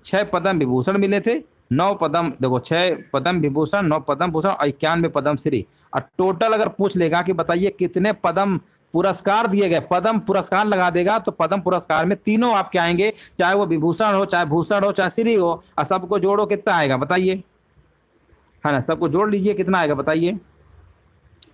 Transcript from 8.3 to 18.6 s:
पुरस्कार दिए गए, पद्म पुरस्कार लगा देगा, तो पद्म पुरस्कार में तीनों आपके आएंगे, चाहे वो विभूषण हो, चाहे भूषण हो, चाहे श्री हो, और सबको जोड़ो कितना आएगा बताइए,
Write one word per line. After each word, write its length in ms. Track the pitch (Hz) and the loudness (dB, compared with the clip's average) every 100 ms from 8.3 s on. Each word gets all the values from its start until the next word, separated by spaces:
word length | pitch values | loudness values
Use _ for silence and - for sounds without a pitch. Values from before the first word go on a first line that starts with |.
| 170 202 170 - _ _ | 0 0 -2 -6 _ _
पुरस्कार 540 | 160 190 180 202 208 233 | 0 0 0 0 0 2
दिए 220 | 202 190 | 0 2
गए, 100 | 165 - | 0 0
पद्म 280 | 180 208 220 | 0 0 0
पुरस्कार 460 | - 196 - 185 214 | 0 -2 0 0 2
लगा 240 | 196 180 | 2 2
देगा, 280 | 170 180 220 | 2 0 0
तो 120 | - | -2
पद्म 300 | - 160 196 | -2 -2 -2
पुरस्कार 440 | 175 180 - 156 170 | 0 -2 0 0 0
में 120 | 196 | -2
तीनों 360 | - 214 240 202 | 0 2 2 2
आपके 240 | 185 185 | 0 0
आएंगे, 340 | 170 175 208 214 - - | 0 2 0 -2 -8 -2
चाहे 160 | 175 196 | 2 2
वो 100 | 190 | 0
विभूषण 480 | 165 160 170 214 | 0 0 0 2
हो, 120 | 196 196 | 2 0
चाहे 200 | 175 151 | 0 0
भूषण 380 | 160 - 202 | 0 0 0
हो, 80 | 202 | 0
चाहे 180 | 196 185 | 0 -2
श्री 240 | - 226 220 | 0 2 2
हो, 280 | 170 165 - - | 2 -2 -6 -4
और 60 | |
सबको 360 | 147 185 180 196 | -2 -2 -2 0
जोड़ो 260 | 185 202 202 | 2 0 0
कितना 300 | 202 208 175 | -2 0 2
आएगा 220 | 143 131 | 2 0
बताइए, 380 | 135 180 185 190 - _ _ _ _ _ _ _ - _ _ _ | 0 0 0 -2 -8 _ _ _ _ _ _ _ -20 _ _ _